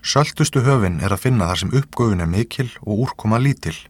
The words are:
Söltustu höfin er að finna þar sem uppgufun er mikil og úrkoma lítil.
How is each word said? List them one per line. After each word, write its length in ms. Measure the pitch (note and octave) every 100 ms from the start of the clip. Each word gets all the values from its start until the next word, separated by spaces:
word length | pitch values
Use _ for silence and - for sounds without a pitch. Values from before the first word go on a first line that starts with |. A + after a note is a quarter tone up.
Söltustu 640 | - C#3 D3+ - D3+ C#3 B2+
höfin 340 | C3+ F#2+ E2
er 100 | F#2+
að 100 | G2 C3
finna 200 | B2 E2+
þar 140 | F2+
sem 140 | F#2 C3
uppgufun 480 | C#3 - A#2 F#2+ E2
er 60 |
mikil 380 | F#2 A#2+ - B2 -
og 240 | - G#2 C3
úrkoma 340 | - A2 A2+
lítil. 380 | C3+ C3+ E2 -